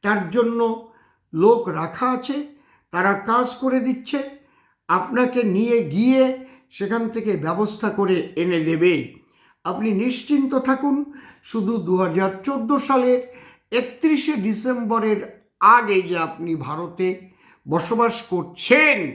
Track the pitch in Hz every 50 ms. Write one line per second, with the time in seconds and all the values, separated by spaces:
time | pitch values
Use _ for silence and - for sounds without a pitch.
0 | - 202 214 202 185 165 175 240 233 233 233 233 233 233 226 226 - - - _
1 | _ _ _ _ _ _ - 160 175 214 233 226 233 190 160 156 160 165 - -
2 | 247 247 254 - - - 277 285 294 - - _ _ _ _ _ _ _ - 175
3 | 180 196 202 196 - - 226 240 247 247 - - 262 262 254 262 233 254 254 -
4 | - - - 277 269 - - - _ _ _ _ _ _ _ _ _ _ 170 185
5 | 220 - 254 240 254 247 247 247 233 208 180 190 226 240 240 233 208 151 143 185
6 | 226 247 262 262 262 262 262 - - - - - _ _ _ - 196 202 226 233
7 | 233 220 - 226 190 214 196 165 143 160 170 180 214 208 - - - 208 196 -
8 | 202 185 185 175 147 - - - 170 180 180 170 156 160 165 156 170 180 175 143
9 | 127 - - - _ _ _ _ _ _ _ _ _ 170 185 - 214 226 208 190
10 | 226 254 247 - - - 294 277 269 262 269 262 254 - 220 208 - 285 277 285
11 | 285 - - - - - - _ _ - - 226 196 190 233 220 170 160 185 185
12 | 190 175 156 180 196 190 190 - - - 277 262 226 220 285 262 - - 277 262
13 | 247 254 247 254 247 - - - - - - _ _ _ - 240 247 - - -
14 | - 320 311 277 - 311 302 233 185 214 220 214 220 254 254 240 240 214 226 226
15 | 208 220 208 202 - - - - _ _ _ _ - 202 226 240 233 208 202 185
16 | 185 165 175 170 165 156 - - 165 170 165 156 131 120 147 156 175 165 170 -
17 | 190 185 180 185 - - _ _ _ _ _ _ _ - 147 170 170 - 233 220
18 | 240 233 233 - - - 185 175 156 - - - - - 240 294 311 302 277 208
19 | 175 139 117